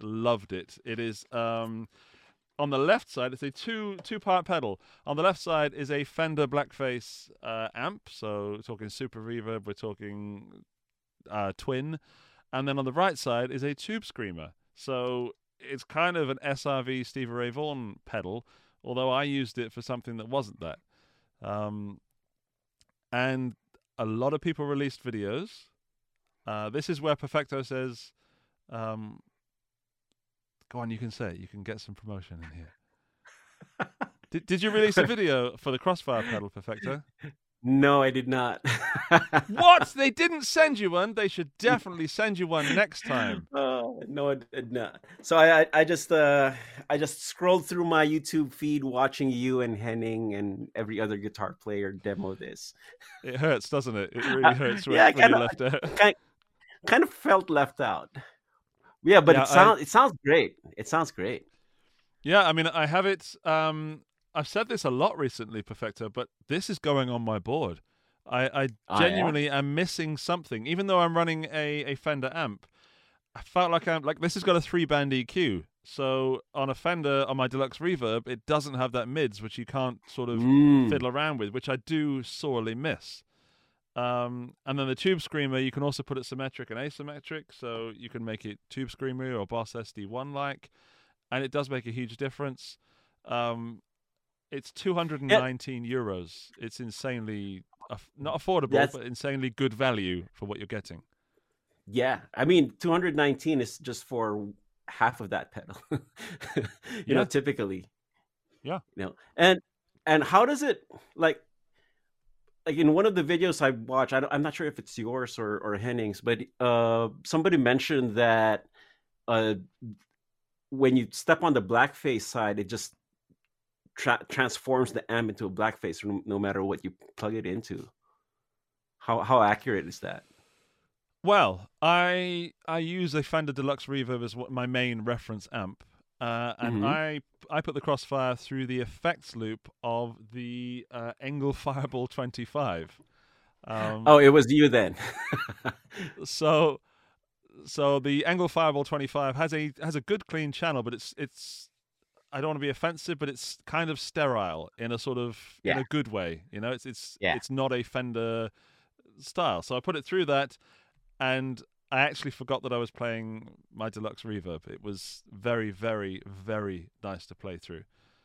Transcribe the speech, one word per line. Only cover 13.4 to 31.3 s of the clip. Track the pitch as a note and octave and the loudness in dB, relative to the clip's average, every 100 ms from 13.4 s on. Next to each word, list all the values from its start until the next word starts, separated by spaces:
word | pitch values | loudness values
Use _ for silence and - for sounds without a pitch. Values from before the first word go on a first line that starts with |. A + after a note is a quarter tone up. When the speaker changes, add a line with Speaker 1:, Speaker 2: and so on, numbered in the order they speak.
| B2+ | -2
Speaker 1:
is | C3+ | -4
a | C#3+ | -6
Tube | C#3 - A3+ | -8 -8 -10
Screamer. | - - G#2+ E2+ D#2 - _ | -10 -10 -10 -10 -14 -18 _
So | _ - C3 B2 B2 A#2 - _ _ | _ -8 -4 -4 -4 -6 -10 _ _
it's | B2+ C3+ | -14 -14
kind | - D#3 F3 F3 | -8 0 0 0
of | C#3 | -2
an | C3+ | -4
S | D3 C3+ | -4 -4
R | D3+ C3+ | -4 -4
V | B2+ C3 | -4 -6
Stevie | B2 C3+ A#2+ | -6 -8 -6
Ray | A#2+ A#2+ | -4 -6
Vaughan | B2 D3+ C#3 A2+ - - | -4 -6 -6 -10 -14 -10
pedal, | A2 F2+ A2 - _ _ _ | -8 -8 -8 -12 _ _ _
although | - B2 C3 | -8 -2 0
I | C3 | 0
used | C#3+ C#3 A#2+ - | 0 -2 -4 -6
it | A2+ | -8
for | - | -8
something | A#2+ B2 B2 A2+ | -8 -8 -8 -12
that | A2 | -4
wasn't | C3+ G#2+ - | -4 -4 -8
that. | E2 C#2+ _ _ _ _ _ _ | -12 -12 _ _ _ _ _ _
Um, | G2+ G#2 G#2 G#2 G2+ G2+ _ _ _ _ _ _ _ _ _ _ _ | -8 -6 -6 -8 -12 -14 _ _ _ _ _ _ _ _ _ _ _
and | A#2+ C3 C3 B2+ - _ _ _ - | -2 -2 -2 -4 -8 _ _ _ -6
a | A2 | -4
lot | A2 C3 | -2 -2
of | D3+ | -2
people | F3 D#3 C#3+ | -2 -4 -4
released | C#3+ C#3 - | -2 -4 -6
videos. | B2 A2 G2+ B2 G#3 - - _ _ _ _ _ _ _ - | -10 -6 -4 -6 -8 -14 -20 _ _ _ _ _ _ _ -10
Uh, | G#2+ G#2+ | -6 -6
this | C3 D3 | -6 -4
is | D3+ | -4
where | D3+ D3 | -2 -2
Perfecto | C#3+ D3+ C#3 C3+ B2 | -2 -4 -2 -6 -6
says, | C3 C3 A#2 - _ _ _ _ _ _ | -6 -6 -10 -18 _ _ _ _ _ _
um, | A#2 A2 A2 G#2+ - _ _ _ _ _ _ _ _ _ _ _ _ _ _ _ | -10 -8 -8 -12 -16 _ _ _ _ _ _ _ _ _ _ _ _ _ _ _
go | B2 | -10
on, | A#2 | -8
you | A2 | -6
can | A#2 | -8
say | - G#2+ | -8 -8